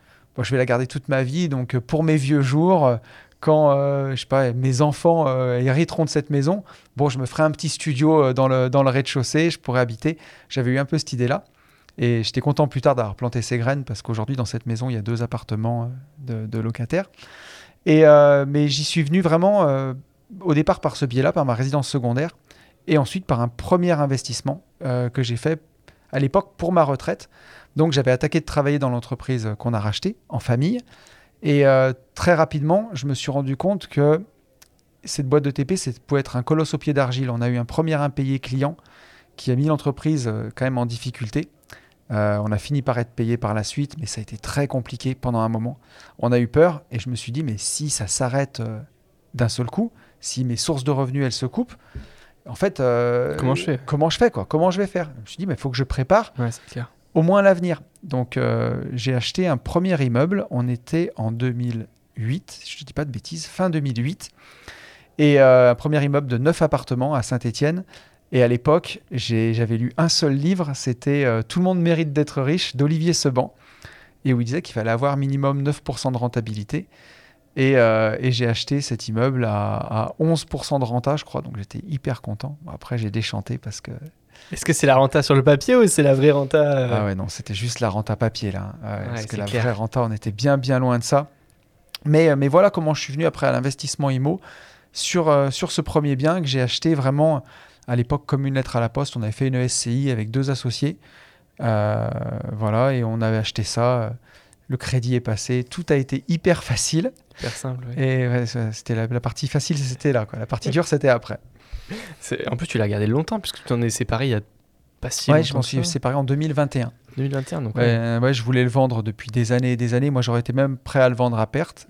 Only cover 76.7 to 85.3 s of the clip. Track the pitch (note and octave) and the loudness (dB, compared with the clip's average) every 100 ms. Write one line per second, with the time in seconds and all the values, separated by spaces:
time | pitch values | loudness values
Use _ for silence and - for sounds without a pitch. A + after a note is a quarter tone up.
76.7 | D3 - _ - - - _ _ - C3+ | -8 -8 _ -20 -20 -20 _ _ 0 4
77.7 | C3+ A2+ A2 A2 - B2+ A#2+ A#2 A2+ - | 6 6 4 2 0 -2 0 0 -2 -2
78.7 | C#3+ C#3 A#2+ - A2 C3 B2+ A2+ G#2 G#2 | -4 -2 -6 -4 0 0 0 0 0 -2
79.7 | G#2 - A2 - - D#3+ D#3+ - C#3 - | -4 -4 -4 -4 -2 0 0 -2 -8 -2
80.7 | C#3+ A#2 B2 C3+ D3 - C#3 B2+ A2 G2+ | -2 0 -2 -2 -4 -4 -10 -8 -10 -10
81.7 | - G3 C#3 - A#2+ - G#2 C#3 D3 E3 | -12 -8 -6 -6 -8 -8 -8 -10 -12 -14
82.7 | - - A#2+ G#2+ A2 G#2+ G#2 - B2+ A2 | -16 -8 -4 -2 -4 -4 -6 -6 -8 -10
83.7 | - - A#2+ D3+ _ _ _ - D#3 - | -14 -14 -14 -16 _ _ _ -14 -6 -2
84.7 | - C#3 C3 C3+ D3+ - | 2 4 6 4 2 4